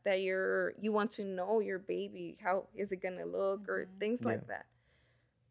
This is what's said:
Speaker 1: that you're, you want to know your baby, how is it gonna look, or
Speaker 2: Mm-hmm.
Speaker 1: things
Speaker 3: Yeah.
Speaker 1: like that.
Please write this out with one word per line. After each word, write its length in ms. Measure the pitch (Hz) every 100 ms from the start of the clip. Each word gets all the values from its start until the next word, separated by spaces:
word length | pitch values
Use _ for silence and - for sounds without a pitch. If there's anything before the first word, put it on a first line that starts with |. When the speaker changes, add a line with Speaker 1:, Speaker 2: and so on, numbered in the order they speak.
| 202
Speaker 1:
that 160 | 190
you're, 520 | 190 190 190 190 180 -
you 140 | 214
want 180 | 208 214
to 140 | - 196
know 340 | 185 185 220
your 180 | 196 185
baby, 600 | 202 180 202 202 170 -
how 220 | 202 190 -
is 200 | 220 202
it 80 | 185
gonna 240 | 185 180 170
look, 420 | 180 196 196 196
or 140 | 190 185
Speaker 2:
Mm-hmm. 140 | 190
Speaker 1:
things 220 | 214 247
Speaker 3:
Yeah. 60 | 240
Speaker 1:
like 180 | 226 -
that. 180 | 98 - _ _ _ _ _ _ _ _